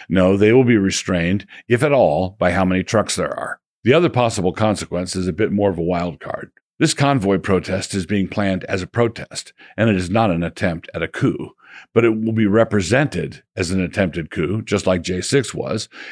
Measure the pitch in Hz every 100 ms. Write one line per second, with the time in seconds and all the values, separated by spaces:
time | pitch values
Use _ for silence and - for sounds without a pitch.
0 | - 98 92 98 107 123 123 113 98 -
1 | - 90 85 101 - - - 117 147 139
2 | 90 76 92 101 90 90 92 92 90 110
3 | 98 - 76 - - - _ _ 107 156
4 | 170 123 117 104 90 - 107 95 - 87
5 | 92 95 92 85 107 101 101 85 82 87
6 | 87 73 78 - - _ _ - 160 -
7 | 139 139 98 95 - 90 82 95 - 98
8 | 87 101 92 - 98 92 - 98 90 120
9 | 117 - - - - - - - 113 95
10 | 90 110 110 85 85 - 98 82 - 85
11 | 82 - 127 82 - _ - - - 117
12 | 117 110 113 110 104 110 113 107 85 123
13 | 147 87 73 - _ - 87 95 87 -
14 | 92 82 76 - 80 107 110 104 92 92
15 | 82 92 - 139 - - - 110 - -
16 | -